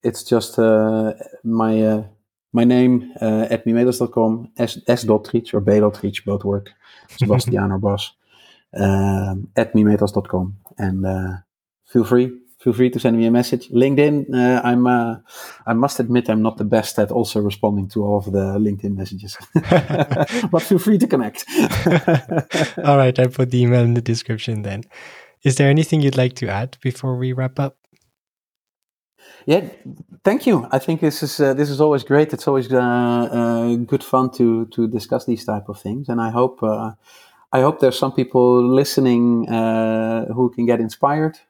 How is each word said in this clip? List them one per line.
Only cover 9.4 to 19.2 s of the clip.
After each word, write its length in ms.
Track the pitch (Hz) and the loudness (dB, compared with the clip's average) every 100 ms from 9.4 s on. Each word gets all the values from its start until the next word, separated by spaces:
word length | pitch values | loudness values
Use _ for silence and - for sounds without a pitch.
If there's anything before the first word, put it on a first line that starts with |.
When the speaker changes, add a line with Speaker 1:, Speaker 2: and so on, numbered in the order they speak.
| 104 - | -4 -2
Speaker 1:
at 180 | 113 | 0
mimetas 380 | 110 104 104 101 | 2 4 4 2
dot 160 | 101 95 | -2 -4
com. 280 | 92 92 101 - - | -4 -4 -8 -20 -6
And, 260 | 98 95 | -4 -2
uh, 280 | 95 95 92 92 _ _ _ _ | -4 -4 -6 -10 _ _ _ _
feel 200 | _ 123 | _ 0
free, 260 | 107 123 127 123 _ _ | 2 2 2 -4 _ _
feel 140 | - | -4
free 180 | 113 127 | 2 0
to 80 | 123 | 2
send 180 | 123 113 | 0 2
me 80 | 113 | 2
a 40 | |
message. 380 | 120 120 120 - | 2 2 -4 -2
LinkedIn, 640 | 120 135 139 147 147 135 | 2 2 4 4 2 -2
uh, 300 | 127 123 127 | 0 2 2
I'm, 220 | 120 123 123 | 2 2 2
uh, 300 | 123 117 113 _ - - - - | 2 0 -6 _ -20 -20 -14 -4
I 80 | |
must 260 | 117 139 - | 0 0 -2
admit 300 | 117 123 120 | 0 0 0
I'm 120 | 110 | 0
not 140 | 110 110 | 0 -2
the 80 | |
best 340 | 107 113 110 - | 0 0 0 -2
at 120 | 104 | 0
also 300 | 123 110 110 | 0 -2 0
responding 480 | 104 95 107 101 98 | -2 0 -2 -2 -4
to 120 | 110 | -4
all 140 | 104 104 | -2 -2
of 160 | 98 | 0
the 260 | 98 95 101 | -2 -2 -2
LinkedIn 380 | 107 98 104 95 | -2 -2 -6 -8
messages. 400 | 95 92 | -8 -12